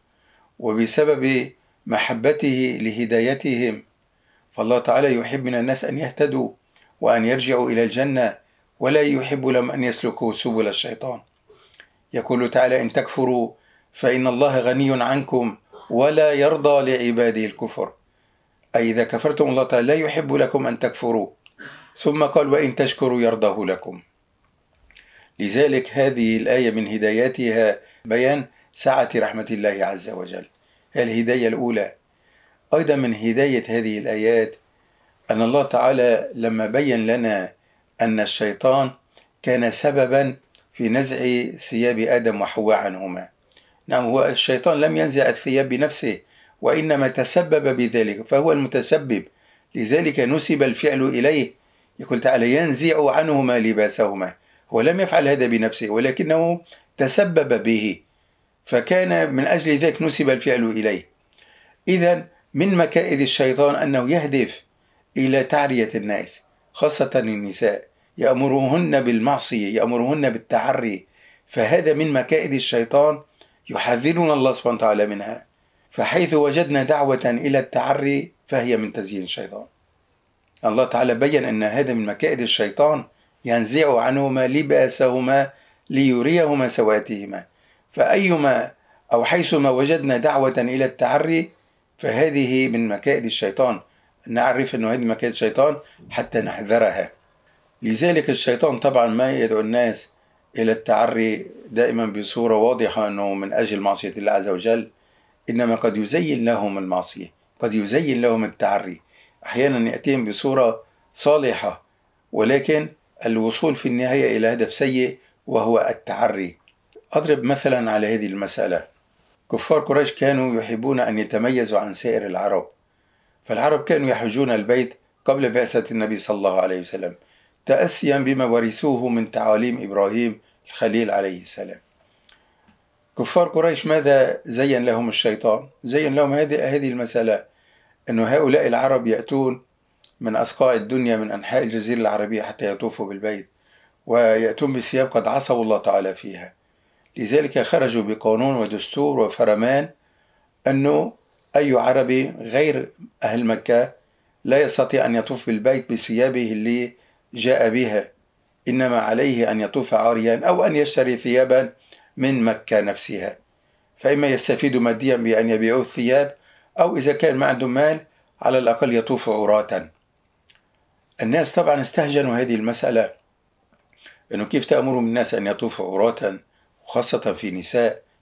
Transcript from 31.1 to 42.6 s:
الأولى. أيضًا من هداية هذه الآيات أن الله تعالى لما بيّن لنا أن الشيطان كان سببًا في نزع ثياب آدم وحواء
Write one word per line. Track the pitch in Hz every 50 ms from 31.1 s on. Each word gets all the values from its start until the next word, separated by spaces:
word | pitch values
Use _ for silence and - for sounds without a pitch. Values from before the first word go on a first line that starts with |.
| 113 117 117 113 123 127 117 113
الأولى. | 110 - 123 120 117 107 98 - - _ _ _ _ _ _ _ _ _ _ _ _ _ _ - -
أيضًا | 156 165 143 143
من | 139 131 120 113
هداية | 104 110 113 113 127 139 143 131 117 113 -
هذه | 110 117 110 110 107 104
الآيات | 101 - 110 107 110 113 117 113 110 110 - - _ _ _ _ _ _ _ _ _ _ _ _ _ -
أن | 113 110
الله | 113 113 127 143 135
تعالى | 135 - 123 123 127 139 131 123 123 117 - - - -
لما | 123 113 113 113 110 110 107
بيّن | 113 135 147 139 123 113 110 110
لنا | 117 123 117 113 107 98 92 87 - _ _ _ _ _ _ _ _ -
أن | 117 113 110 107
الشيطان | 104 101 - - 107 104 101 - - 131 131 139 135 127 131 - _ _ _ _ _ _ _ _ -
كان | 135 127 123 120 117
سببًا | 110 - - 151 135 139 131 123 131 139 139 135 123 - _ _ _ _ _ _ -
في | - 120 110
نزع | 113 131 139 127 131 127 127 127 123 123 120 - - -
ثياب | - - 127 113 120 123 120 110
آدم | 113 - 127 120 113 113 104 101
وحواء | 101 - - -